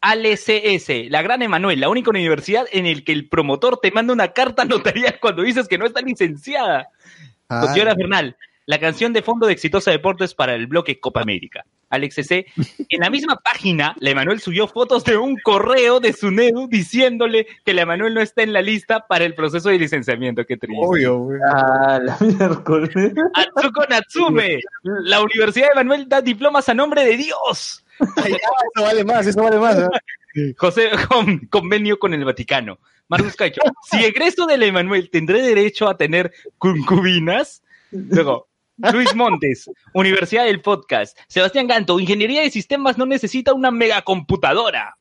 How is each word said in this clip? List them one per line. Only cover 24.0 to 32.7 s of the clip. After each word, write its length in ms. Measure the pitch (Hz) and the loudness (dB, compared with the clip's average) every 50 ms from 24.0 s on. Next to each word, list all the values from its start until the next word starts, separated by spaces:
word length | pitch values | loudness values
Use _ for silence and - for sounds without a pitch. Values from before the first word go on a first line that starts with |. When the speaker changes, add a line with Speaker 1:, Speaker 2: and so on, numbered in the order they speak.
| 214 _ - 311 349 330 - 226 220 190 165 131 120 - - - _ | -2 _ -2 0 0 2 2 2 2 2 0 -2 -4 -10 -16 -12 _
Speaker 1:
la 380 | 180 202 202 180 170 196 208 | -8 -6 -6 -2 0 2 2
Universidad 460 | 214 214 214 226 220 214 202 240 262 285 | 2 2 2 2 0 2 2 2 4 4
de 40 | 285 | 4
Emanuel 360 | 277 254 247 277 285 277 262 | 4 4 2 0 -2 0 0
da 120 | 269 277 | 0 0
diplomas 460 | 262 254 240 202 269 294 294 277 269 - | 2 0 -2 2 0 2 2 2 0 2
a 40 | 233 | 0
nombre 320 | 226 277 302 294 294 277 | 0 0 0 2 2 4
de 120 | 247 226 240 | 4 2 2
Dios. 680 | 285 311 - - - - - - - - - - _ _ _ - 285 190 - - | 0 -6 -6 -4 -4 -4 -4 -6 -8 -12 -14 -16 _ _ _ -4 -4 -2 -2 -2
Speaker 3:
Ay, 140 | - 208 190 | -2 -2 -2
ya, 40 | 185 - 220 - 196 185 - 226 | 0 0 0 0 0 -2 -2 0
eso 80 | 220 214 | 0 0
vale 220 | 208 220 220 202 | 2 2 2 2
más, 200 | 202 240 233 196 202 | 2 0 0 2 0
eso 140 | 202 202 | 2 2
vale 160 | 220 226 220 214 | 2 4 4 4
más, 200 | 220 233 220 185 | 4 4 4 4
¿eh? 760 | 175 180 180 - - - - - _ _ - 147 147 143 127 _ | 2 2 0 -4 -6 -6 -20 -20 _ _ -6 -6 -4 -4 -4 _
Speaker 1:
José, 320 | - 180 170 226 226 220 - - - - | 0 0 2 2 2 2 2 -2 0 2
con-, 380 | 254 247 220 202 196 147 123 - | 2 2 4 2 0 -2 -2 -2
convenio 480 | - 208 170 175 202 214 208 208 208 202 | -2 -2 0 2 -2 0 0 0 -2 0
con 140 | - 196 170 | 0 -2 -2
el 100 | 151 139 | -2 -2
Vaticano. 540 | 131 127 - 123 - 143 135 120 107 | -2 -4 -4 -4 -2 -2 -2 -2 -4